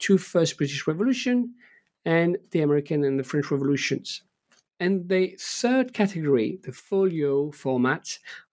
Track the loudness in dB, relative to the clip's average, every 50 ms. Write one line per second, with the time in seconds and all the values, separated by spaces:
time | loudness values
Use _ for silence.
0 | 2 4 4 4 2 0 0 0 2 0 0 -2 -2 -2 -4 -4 -4 -2 -2 0
1 | 0 0 0 0 0 0 2 0 0 -2 -6 _ -20 -20 -20 _ _ _ _ _
2 | -2 2 2 4 4 2 0 -2 -4 _ -2 0 2 2 2 2 0 0 -2 0
3 | 0 0 0 -2 -2 -2 -2 -2 -2 0 -2 0 0 0 0 0 -2 -2 -4 -4
4 | -6 -8 -14 -14 -16 _ _ _ _ _ _ _ _ _ _ -4 0 0 0 0
5 | 0 0 0 0 0 0 -4 -8 -12 -10 -6 -2 0 2 2 2 0 0 0 0
6 | 0 0 0 -2 2 4 4 4 4 0 -4 -8 -12 -14 -14 -16 -8 -4 0 0
7 | 2 0 0 0 -2 0 0 0 -2 -4 -6 -6 -4 -2 0 2 2 2 0 -2
8 | -6 -10 -14 -14 -16 -18 -20 -20 -20 _